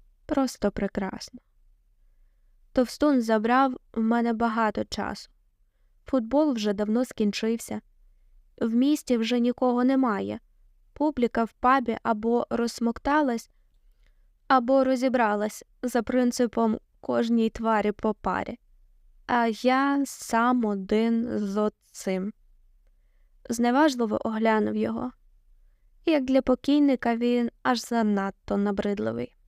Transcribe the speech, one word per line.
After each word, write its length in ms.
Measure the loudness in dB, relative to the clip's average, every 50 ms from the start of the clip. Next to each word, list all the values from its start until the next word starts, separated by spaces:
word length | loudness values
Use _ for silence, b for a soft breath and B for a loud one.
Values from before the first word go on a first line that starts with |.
| _ _ _ _ _
Просто 440 | -2 0 0 0 -2 -2 -2 -2 -2
прекрасно. 680 | -2 -2 -4 -4 -4 -4 -6 -6 -10 -12 -16 -18 -20 -20 _ _ _ _ _ _ _ _ _ _ _ _ _ _ _ _ _ _ _ _ _ _ _ _ _ _
Товстун 500 | 0 0 0 0 0 0 2 2 4 2
забрав 540 | 2 2 0 2 2 2 2 4 2 2 0 -6 _ _
в 80 | -6 -2
мене 320 | 0 0 2 2 0 0
багато 520 | 0 0 -2 -2 0 0 -2 -2 -2 -4 -6
часу. 460 | -6 -6 -8 -8 -8 -8 -12 -16 -20 _ _ _ _ _ _ _ _ _ _ _ _ _ _ -8
Футбол 460 | -2 -2 -2 -2 0 2 2 2 2
вже 200 | 0 0 -2 -2
давно 320 | -2 -2 -2 -2 -2 -2 -2
скінчився. 760 | -4 -4 -2 -2 -2 -2 -2 -4 -4 -4 -4 -6 -10 -12 -12 -14 _ _ _ _ _ _ _ _ _ _ -20 _ _ _
В 180 | -4 -4 0 0
місті 420 | 2 2 2 0 0 0 0 0
вже 240 | 0 0 0 0 0
нікого 440 | 0 0 0 0 0 0 2 2 2
немає. 560 | 2 4 2 2 2 0 -2 -4 -6 -8 -10 _ _ _ _ _ _ _ _ _ _
Публіка 520 | -6 -2 -2 -2 0 0 -2 0 0 0 -2
в 80 | -2
пабі 460 | _ 0 2 2 2 2 2 -2 -6 -4
або 440 | -2 -2 -2 -2 0 0 0 0 -2 -2
розсмокталась, 1000 | -2 -4 -4 -4 -4 -2 -2 -2 -2 -2 -2 0 2 2 2 0 -2 -4 -6 _ _ _ _ _ _ _ _ _ _ _ _ _ _ _ _ _ _ _ _ 2
або 360 | 4 4 4 4 4 4 4
розібралась 800 | 4 2 2 2 2 2 2 2 2 2 0 -2 -4 -6 -10 -20 _ _ -8
за 200 | -6 -2 -2 -2
принципом 760 | 0 0 2 2 2 2 2 0 0 0 2 0 2 2 0 -2 _ _ _ -14
«кожній 500 | -6 -2 0 0 0 2 2 2 2 0
тварі 420 | -2 -2 -2 0 0 2 0 -2
по 220 | -2 -2 -2 -4 -4
парі». 440 | _ -4 -4 -4 -4 -6 -8 -10 -14 _ _ _ _ _ _ _ _ _ -20 _ _ _
А 200 | -2 0 0 0
я 560 | 0 -2 0 0 2 2 2 2 0 0 0 -2
сам 580 | -4 -6 -12 -6 -2 0 2 2 2 2 2 0
один 760 | -2 -2 -4 -4 -2 0 0 2 2 0 0 -2 -2 -4 -4
з 180 | -4 -4 -2
оцим. 760 | -2 -2 -2 -4 _ _ _ -16 -10 -6 -4 -4 -4 -4 -6 -10 _ _ _ _ _ _ _ _ _ _ _ _ _ _ _ _ _ _ _ _ _ -10 -8
Зневажливо 800 | -2 0 0 2 4 4 4 4 2 0 -2 -2 -2 -2 -4
оглянув 500 | -4 -2 0 2 2 2 2 0 0 -2
його. 360 | -2 -4 -4 -4 -6 -8 -8 -10 _ _ _ _ _ _ _ -20 _ _ _ _ _ _ _ _ _ -2
Як 200 | 0 0 0 2
для 180 | 2 2 2
покійника 760 | 4 2 0 0 2 2 2 4 4 4 2 2 0 -2 -2
він 340 | 0 0 0 0 0 -2 -4 _ _
аж 180 | -2 -2 -2 -2
занадто 760 | -2 -4 -2 0 0 2 0 0 -2 -4 -8 _ -8 -4 -2
набридливий. 800 | -2 0 -2 -2 -2 -2 -4 -2 -4 -4 -6 -6 -6 -8 -10 _ _ _